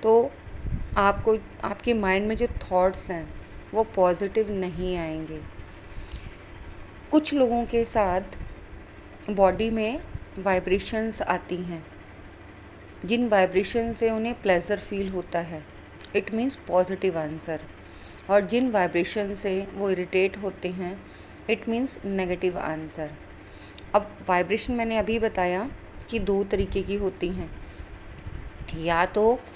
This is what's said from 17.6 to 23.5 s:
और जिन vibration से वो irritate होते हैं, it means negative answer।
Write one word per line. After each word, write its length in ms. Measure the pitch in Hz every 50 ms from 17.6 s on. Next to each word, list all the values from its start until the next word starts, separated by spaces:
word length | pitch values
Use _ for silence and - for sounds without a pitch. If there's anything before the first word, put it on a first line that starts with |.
| - - - - - - - - - - - - - -
और 160 | 196 208 196
जिन 240 | 180 226 247 262 254
vibration 640 | 220 202 180 170 170 175 170 - - 220 202 196 202
से 320 | 196 - 202 185 190 196 196 -
वो 160 | 202 196 196
irritate 480 | 190 180 180 170 - 185 190 196 190 202
होते 320 | 202 190 185 - - 180
हैं, 280 | 180 185 190 175 196 196 - - - - - - - - - -
it 180 | 226 226 - 233
means 280 | 226 233 262 269 - - - 202 196 190
negative 400 | 190 175 180 180 185 185 180 - -
answer। 440 | 147 156 156 160 156 - 165 156 147 147 - - - - - - -